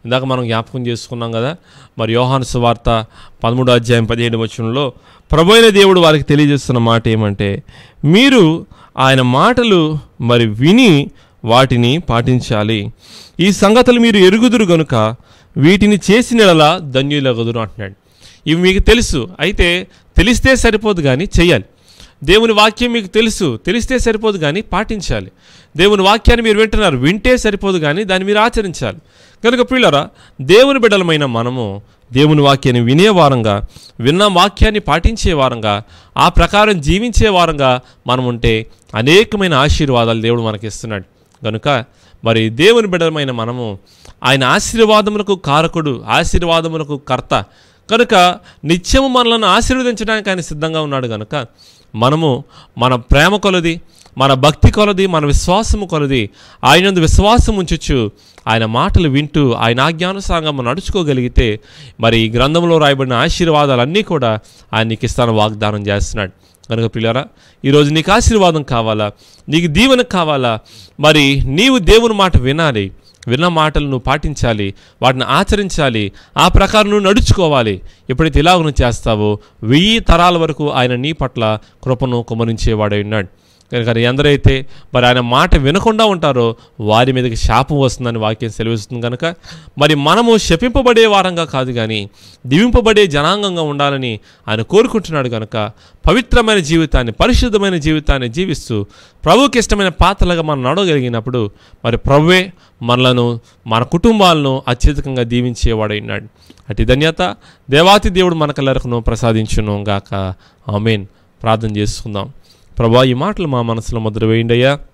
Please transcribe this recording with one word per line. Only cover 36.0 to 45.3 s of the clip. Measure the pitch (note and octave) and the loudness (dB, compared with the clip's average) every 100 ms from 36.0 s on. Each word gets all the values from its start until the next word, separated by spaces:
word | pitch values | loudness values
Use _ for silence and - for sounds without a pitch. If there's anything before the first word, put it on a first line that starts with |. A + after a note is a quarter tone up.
| _ - | _ 0
ఆ | D#3 | 2
ప్రకారం | - E3+ G3+ G#3+ F#3+ | 4 2 2 2 0
జీవించే | C#3 F3+ A#3+ - A3 | -2 -2 -2 0 2
వారంగా | F#3 E3 D3 C3 B2+ _ _ B2 | 2 0 0 0 0 _ _ -4
మనం | B2+ | -2
ఉంటే | B2 A#2+ A#2+ A2 A2+ _ _ | -2 -2 -2 -2 -4 _ _
అనేకమైన | G#2+ A#2+ F#3 A3+ G#3 F#3 | -4 2 4 2 -2 0
ఆశీర్వాదాలు | C#3 D3 - D3 A#2+ A#2 A2+ | 0 2 0 0 0 0 -2
దేవుడు | A2+ A#2+ | -2 -2
మనకిస్తున్నాడు. | A2 G#2+ A2 - A#2 G2+ - _ _ _ | -4 -8 -12 -12 -12 -12 -12 _ _ _
కనుక | A2+ A2 D3 C3+ A2+ _ _ _ | -8 -6 -2 -4 -6 _ _ _
మరి | A2+ A2+ A2 | -2 0 0
దేవుని | A2+ F#3 A#3 G#3+ | 2 4 4 0
బిడ్డలమైన | F3 E3 D#3 C#3 | -2 -2 -4 -6
మనము | A#2+ A2+ B2 A2+ F#2+ _ _ - _ | -6 -8 -8 -10 -12 _ _ -20 _
ఆయన | B2+ C3+ | -2 0
ఆశీర్వాదములకు | B2+ F3 - A3+ G#3+ G#3+ G#3 G#3 G3+ | 0 0 -2 2 4 4 2 -4 -4